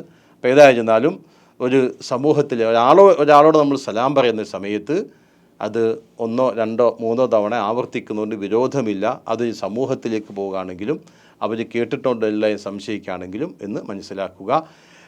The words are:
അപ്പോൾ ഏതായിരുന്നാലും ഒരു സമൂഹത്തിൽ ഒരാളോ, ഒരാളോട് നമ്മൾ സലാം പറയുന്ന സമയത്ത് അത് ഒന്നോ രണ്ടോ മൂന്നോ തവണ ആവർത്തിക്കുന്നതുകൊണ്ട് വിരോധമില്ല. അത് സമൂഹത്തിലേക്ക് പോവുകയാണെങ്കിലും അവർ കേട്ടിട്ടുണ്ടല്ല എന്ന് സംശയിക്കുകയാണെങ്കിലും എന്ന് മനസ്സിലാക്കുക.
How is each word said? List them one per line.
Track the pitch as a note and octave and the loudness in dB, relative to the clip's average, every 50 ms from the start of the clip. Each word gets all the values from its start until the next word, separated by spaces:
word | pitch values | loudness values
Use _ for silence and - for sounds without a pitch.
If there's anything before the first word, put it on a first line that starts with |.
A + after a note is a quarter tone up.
| - _ _ _ _ _ _ | -8 _ _ _ _ _ _
അപ്പോൾ | _ - B2 C3 | _ 0 4 8
ഏതായിരുന്നാലും | C#3+ D3 C3+ B2+ A#2+ A2+ A2+ A2+ A2+ B2+ D#3+ F#3+ F#3+ - _ _ _ _ _ _ - | 8 8 8 8 6 2 2 2 2 2 0 -2 -6 -12 _ _ _ _ _ _ -6
ഒരു | B2+ B2+ C3 C3+ B2+ B2 - - - - | -2 0 2 2 2 0 -2 -8 -10 -6
സമൂഹത്തിൽ | C3+ B2 C#3 D3+ D3 D3 C#3+ D3 B2+ A2+ A2 A2+ | -6 -2 0 2 2 2 0 -2 -2 -2 0 2
ഒരാളോ, | A#2 A#2 A#2 C3 D#3+ F#3+ G3 G3 E3+ D3 D3 | 2 4 4 6 8 8 8 8 6 6 4
ഒരാളോട് | D3 D3 D3 D3+ D#3+ D#3 D#3 D3+ | 6 8 8 8 8 6 4 4
നമ്മൾ | C#3 C#3 C3+ - | 2 0 -2 -4
സലാം | A#2+ G2 A2+ B2 C#3 D3 C#3 | -6 -4 -2 -2 0 2 2
പറയുന്ന | B2 A#2+ A2 G#2+ G#2 A2 - | 2 2 0 -2 -4 -8 -8
സമയത്ത് | F#2 G2 G2+ G#2 G#2 G#2 C#3 D#3 G3 - - - _ _ _ _ _ _ _ _ - | -8 -6 -6 -6 -6 -4 -4 -4 -4 -6 -8 -14 _ _ _ _ _ _ _ _ -10
അത് | G2+ G#2+ G#2+ A#2 A2+ A2+ A2+ - - _ _ - A#2 | -8 -6 -2 -2 0 0 -2 -4 -10 _ _ -8 -6
ഒന്നോ | A2+ A2+ B2+ C3 B2 G2+ A2+ | -4 -2 0 0 0 0 -2
രണ്ടോ | A2 A2 A2+ A2+ A#2+ A2+ - - | -4 -2 0 0 2 2 0 -2
മൂന്നോ | A#2 A2+ A#2 B2 C3 A2+ A2+ | -4 -4 -2 0 0 2 2
തവണ | G#2+ G#2 G#2+ B2 A#2 G2+ G#2 | 0 0 0 -2 -2 -2 -2
ആവർത്തിക്കുന്നതുകൊണ്ട് | A#2 B2 B2+ B2 - A#2+ G#2 - A2 G#2+ G#2+ G#2+ A2+ G#2 G2+ | -4 -4 -6 -6 -8 -10 -8 -8 -6 -6 -6 -6 -6 -8 -6
വിരോധമില്ല. | F#2+ G#2+ A#2 C3 C3 C3+ C#3 A#2 G#2+ G2+ F#2+ G#2 A2+ C3+ - - | -2 0 0 0 0 -2 -4 -4 -4 -4 -4 -4 -4 -4 -6 -6
അത് | - A#2 A2 A#2+ A#2 | -6 -6 -4 -4 -6
സമൂഹത്തിലേക്ക് | G#2+ - G2+ F#2+ G#2 A#2+ C3+ A#2+ C3+ C3 - A#2+ A2 G#2+ G#2+ - G2+ | -6 -6 -8 -8 -6 -4 -4 -4 -6 -6 -6 -6 -6 -6 -8 -8 -10
പോവുകയാണെങ്കിലും | G2 G2 G2 F#2+ F#2+ F#2 F#2 F#2 F2+ G#2 A#2 D#3+ - - _ _ _ _ _ _ - | -8 -8 -6 -6 -8 -8 -10 -10 -10 -8 -8 -8 -8 -10 _ _ _ _ _ _ -10
അവർ | - G#2 A#2 A2+ A2+ A2 - | -8 -6 -6 -6 -8 -6 -6
കേട്ടിട്ടുണ്ടല്ല | A#2 A#2 A2+ C#3+ - - C3 A#2+ A2 A2 G#2+ G#2+ G#2+ A2 G#2+ | -6 -4 -4 -6 -4 -2 -4 -2 -2 -2 -4 -2 0 -2 -2
എന്ന് | G#2 G2+ - | -2 -4 -6
സംശയിക്കുകയാണെങ്കിലും | G2+ G2+ G2 F#2+ - G#2+ G2 - G2 F#2 F2+ F#2 F2+ F#2 A2 D3+ F3+ - - | -10 -12 -10 -10 -10 -10 -10 -8 -10 -10 -10 -10 -10 -10 -8 -8 -10 -10 -12
എന്ന് | G#2 G2+ A#2 D3+ - - | -12 -10 -10 -10 -10 -12
മനസ്സിലാക്കുക. | G2 G2 - - G2 G2 F#2+ F2 - - F#2+ G#2 C3+ D#3+ D#3+ - _ _ _ _ _ _ _ | -14 -14 -14 -12 -10 -8 -10 -10 -10 -10 -6 -4 -4 -4 -4 -6 _ _ _ _ _ _ _